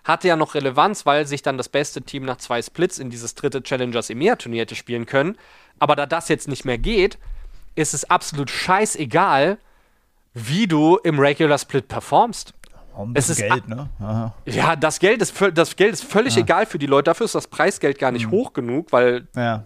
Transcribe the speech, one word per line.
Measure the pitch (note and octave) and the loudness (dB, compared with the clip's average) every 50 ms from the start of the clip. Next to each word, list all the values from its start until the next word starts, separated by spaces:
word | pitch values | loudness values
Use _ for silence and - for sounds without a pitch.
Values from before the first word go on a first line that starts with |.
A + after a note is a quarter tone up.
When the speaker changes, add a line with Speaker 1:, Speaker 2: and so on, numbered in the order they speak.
| - | -2
Speaker 1:
hatte | - D#3+ E3 - | -2 0 2 4
ja | F#3 E3 | 2 4
noch | D#3 D#3 - - | 4 2 0 -2
Relevanz, | D3+ C#3 C3+ B2 C#3+ D#3 G3+ G#3+ - - | -2 -2 0 2 4 4 2 2 0 0
weil | D3 C#3+ D3 D3+ | 2 2 2 2
sich | C#3 C#3+ C3+ - | -2 -4 -4 -4
dann | D3 C3+ B2+ | -4 -4 -4
das | B2 - | -6 -4
beste | - C#3 D3 - - D3+ | -2 -2 -2 -2 -6 -12
Team | C3 - - C#3 C3 | -12 -12 -12 -10 -8
nach | C3 B2 | -8 -8
zwei | - - - A#2+ A#2+ | -8 -6 -6 -4 -4
Splits | A#2 - - - F3 F3+ - | -4 -6 -4 -2 -2 -2 -2
in | - C#3 B2 | -6 -12 -12
dieses | A#2 A#2 A#2 A2+ - | -12 -10 -12 -12 -10
dritte | - - C#3+ C3 C3+ | -6 -6 -4 -4 -4
Challengers | A#2+ - C#3 B2+ B2+ B2 A#2 A#2 G#2+ - | -6 -4 -2 -2 -2 -2 -2 -4 -4 -4
E | A2+ | -6
M | A#2+ | -2
E | D3+ G#3 | 0 0
A | B3 | 0
Turnier | - - A#2+ A#2 A#2 A2+ | 0 -4 -8 -4 -4 -4
hätte | - A2+ | -6 -8
spielen | - - - A#2+ A#2 A#2 | -14 -10 -8 -8 -6 -6
können. | - - C3+ C#3+ F3+ A3 _ _ _ _ _ _ _ _ | 0 0 0 0 0 -4 _ _ _ _ _ _ _ _
Aber | - D3 C#3+ D3 | -2 2 2 2
da | C#3+ C#3+ | 2 0
das | C#3 E3 E3+ - | -2 -4 -4 0
jetzt | - E3 C#3 - | -2 -2 -2 -2
nicht | D3+ C3+ - - | -8 -10 -8 -4
mehr | C#3 B2 A2+ | -4 -4 -2
geht, | - F#3+ A#3 G3+ F3+ G#3 - - - - - - - - - - - - - | -2 0 2 2 2 0 0 -6 -14 -12 -12 -12 -12 -16 -16 -18 -18 -10 -4
ist | - D#3 - - | -4 -4 -2 -4
es | C#3 - - | -6 0 0
absolut | F3 F3+ - - - C#3+ C#3 A#2+ | 0 0 0 -4 -6 -6 -6 -6
scheißegal, | - - - - F#3 G3 A3 G#3+ - - D#3 A#2+ A2+ D#3+ F#3+ G3 C#3+ C#3 C#3+ F3 G3+ - _ _ _ _ _ _ _ _ _ _ _ _ _ _ - | -6 -6 0 0 2 2 2 -2 -2 -6 -6 0 2 2 2 4 4 4 4 2 0 -4 _ _ _ _ _ _ _ _ _ _ _ _ _ _ -16
wie | A#2 A2 A2 D3 F#3+ A#3 | -12 -6 -4 -2 0 0
du | F#3 D#3+ D3+ D#3 D#3+ F3+ F#3 - | 2 2 4 4 6 4 4 2
im | E3+ D#3 C#3+ | 0 2 4
Regular | C#3 C#3+ C#3 - D#3+ D3 D3 C3+ | 4 4 4 4 2 2 2 2
Split | - - - C3+ - | 0 -2 -4 -4 -4
performst. | - - A#2 - - C#3 E3 A3+ A#3+ F#3 - - - - - - - - - - - - | -4 -10 -10 -4 2 2 4 4 2 0 -10 -14 -18 -20 -20 -20 -20 -20 -20 -20 -20 -14
Speaker 2:
Ein | - G2+ A#2 A#2+ | -12 -8 -4 -2
Speaker 1:
Es | D3 C#3 | 0 0
Speaker 2:
bisschen | D#3+ D#3+ - G#2 | 0 -2 -2 0
Speaker 1:
ist | G#2 A#2 | 0 0
Speaker 2:
Geld, | B2 - A#2 | 0 -2 -6
Speaker 1:
a- | A2+ | -10
Speaker 2:
ne? | B2 D3 C#3+ - - | -10 -10 -10 -10 -10
Aha. | G2+ G#2 A2 A2+ A2+ A2+ - - - | -6 -4 -4 -4 -4 -6 -8 -12 -10
Speaker 1:
Ja, | - A2+ - - D#3 E3 | -6 -2 0 2 2 2
das | D3+ D3 D#3 D3 - | 2 2 0 2 4
Geld | F3 G3 A#3 A3+ | 4 4 4 4
ist | F#3+ - | 0 -2
völ-, | - - G3 G3 E3 | 0 2 2 2 4
das | D#3+ E3 - - | 4 2 2 4
Geld | - G3 A3 F#3 | 2 2 2 2
ist | - - | 0 -6
völlig | - - G3+ A#3+ C4 A3+ | -2 0 2 2 2 2
Speaker 2:
Ja. | G3+ | 2
Speaker 1:
egal | E3 - E3 F3+ G#3+ | 2 4 2 2 2
für | - - | 0 -2
die | E3 C#3+ | -4 0
Leute. | C#3 C3+ C#3+ D3 | 4 4 4 4
Dafür | E3+ E3+ - A3+ | 4 2 0 0
ist | - - | -2 -2
das | D#3 - | -4 -6
Preisgeld | - - - D3+ F#3+ G3 - - C#3+ C3+ - | -6 -2 0 0 0 0 0 0 -2 0 2
gar | C#3+ B2+ | 0 0
nicht | B2 A#2+ A2+ | 0 0 -2
Speaker 2:
Mhm. | A2 | 0
Speaker 1:
hoch | C3 G#3 C4+ - - | 0 -2 -2 -2 -4
genug, | D3 B2 A#2 A#2+ C#3+ F3 - | -6 -4 -2 -2 -4 -2 2
weil | - B2 B2 B2 B2 B2 - - - | 4 4 4 4 2 0 -4 -8 -6
Speaker 2:
Ja. | B2+ A#2+ A#2 A2+ G#2+ G#2+ | -4 -2 -2 -2 -4 -6